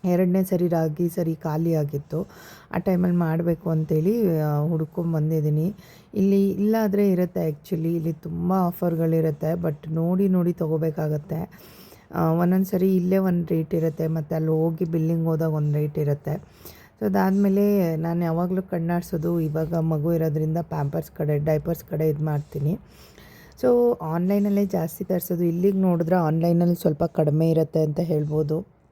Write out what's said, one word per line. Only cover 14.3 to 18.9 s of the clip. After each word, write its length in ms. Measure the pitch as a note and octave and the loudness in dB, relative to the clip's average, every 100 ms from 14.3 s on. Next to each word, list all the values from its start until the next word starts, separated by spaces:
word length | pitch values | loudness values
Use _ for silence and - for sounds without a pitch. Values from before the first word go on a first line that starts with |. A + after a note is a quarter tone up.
ಅಲ್ಲಿ 140 | E3 D#3+ | -2 0
ಹೋಗಿ 360 | D#3+ E3 D#3+ | 0 0 -2
ಬಿಲ್ಲಿಂಗ್ 420 | F3 E3 D#3+ E3 E3 | -2 0 0 0 0
ಹೋದಾಗ 260 | D#3+ D#3+ | 0 0
ಒಂದು 220 | D#3 D3 | 0 0
ರೇಟ್ 240 | D3 D3 D3 | 0 -2 -2
ಇರುತ್ತೆ. 680 | D3 C#3+ - D3+ - - - - - _ | -2 -2 -4 -8 -10 -20 -20 -20 -20 _
So 40 | |
ಅದಾದಮೇಲೆ 920 | G#3+ F#3+ F#3+ G3 G3+ G3 G#3 G3+ E3+ D#3+ | 0 2 2 4 2 4 4 2 2 0
ನಾನು 280 | E3 E3+ | -2 0
ಯಾವಾಗಲೂ 380 | E3+ E3 F3 F#3 | 0 0 0 -2
ಕಣ್ಣಾಡ್ಸೋದು 800 | F#3 F3 E3 | -4 -4 -2